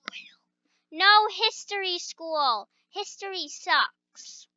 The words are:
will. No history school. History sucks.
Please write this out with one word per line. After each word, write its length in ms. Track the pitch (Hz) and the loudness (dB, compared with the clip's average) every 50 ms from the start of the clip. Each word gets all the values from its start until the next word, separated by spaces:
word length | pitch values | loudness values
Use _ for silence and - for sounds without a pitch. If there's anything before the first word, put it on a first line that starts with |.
| _ - | _ -14
will. 880 | - - - - - _ _ _ _ _ _ _ _ _ _ _ 320 311 | -16 -16 -20 -20 -20 _ _ _ _ _ _ _ _ _ _ _ -4 2
No 300 | 370 392 415 427 427 415 | 6 8 8 8 6 4
history 680 | 392 370 440 440 440 - - - 403 403 392 370 359 349 | 0 0 0 0 0 -2 -12 -8 -6 -4 -4 -2 -4 -4
school. 720 | - - - _ 330 330 320 302 285 269 233 214 196 _ _ _ _ _ | -6 -10 -12 _ -8 -6 -2 0 2 2 0 0 -4 _ _ _ _ _
History 580 | _ 381 403 - - - 392 392 381 370 320 285 | _ -10 -10 -10 -10 -12 -12 -10 -8 -8 -10 -10
sucks. 960 | - - - - 320 285 226 - _ _ _ _ _ - - - - - - _ _ | -12 -12 -2 2 2 2 2 0 _ _ _ _ _ -20 -20 -20 -20 -20 -20 _ _